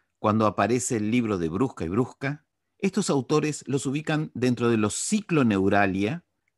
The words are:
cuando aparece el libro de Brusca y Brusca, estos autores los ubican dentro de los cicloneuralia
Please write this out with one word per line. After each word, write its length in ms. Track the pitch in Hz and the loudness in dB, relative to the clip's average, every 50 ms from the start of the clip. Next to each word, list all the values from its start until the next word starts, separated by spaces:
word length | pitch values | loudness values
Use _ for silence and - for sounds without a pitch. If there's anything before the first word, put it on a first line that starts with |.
| _ _ _ _ | _ _ _ _
cuando 280 | - 107 104 110 110 | 0 2 2 4 2
aparece 520 | 107 - - 101 104 120 127 - - 127 110 | 2 2 2 2 2 0 0 -2 -2 -2 -2
el 120 | 104 104 | -2 0
libro 280 | 113 123 117 110 104 90 | 0 0 0 0 0 -2
de 100 | 82 80 | -2 -2
Brusca 380 | 82 98 131 131 - - 90 | -2 -2 -2 -4 -4 -6 -6
y 20 | 80 | -2
Brusca, 560 | 92 113 127 - - - - 139 147 - _ _ _ _ _ _ _ _ | -2 -2 -2 -2 -6 -8 -8 -8 -8 -8 _ _ _ _ _ _ _ _
estos 300 | - 196 - 214 180 - | -6 -4 -2 -2 -2 0
autores 560 | 156 135 120 - 151 151 147 151 143 - - | -2 -2 0 0 0 0 0 -2 -4 -8 -6
los 200 | - 131 135 - | -4 -4 -4 -2
ubican 440 | 139 131 151 151 - 156 151 156 - - | -4 -4 -4 -4 -2 -2 -2 -4 -6 -4
dentro 340 | 113 123 127 120 113 120 117 | 0 0 0 2 2 2 2
de 80 | 117 | 2
los 180 | 110 104 104 - | 2 2 0 -2
cicloneuralia 1300 | - - - 214 214 196 - 175 151 131 113 101 98 95 98 101 101 101 98 92 98 101 107 151 175 - _ _ _ _ _ _ | -4 -4 -2 -2 -2 -2 0 0 2 2 4 2 2 4 4 4 4 4 2 2 0 -2 -2 -4 -6 -12 _ _ _ _ _ _